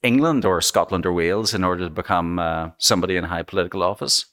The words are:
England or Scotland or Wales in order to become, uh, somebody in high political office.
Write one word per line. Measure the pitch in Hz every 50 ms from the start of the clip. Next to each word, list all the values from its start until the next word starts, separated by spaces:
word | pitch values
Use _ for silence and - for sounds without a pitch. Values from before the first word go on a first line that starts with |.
England | - 120 120 139 151 165 151 123 92
or | 95 90 82
Scotland | - - - 101 85 - 95 90 85
or | 92
Wales | 87 87 82 85 98 110 110 107
in | 113 92 92
order | 90 90 87 90
to | 82
become, | 76 87 - - 95 87 85 85 87 87
uh, | 85 82 82 80 82 82 - -
somebody | - - 113 90 90 92 92
in | 90 85
high | 82 90 85
political | 82 - 95 98 87 90 - 95
office. | 87 92 104 - 71 - - - - -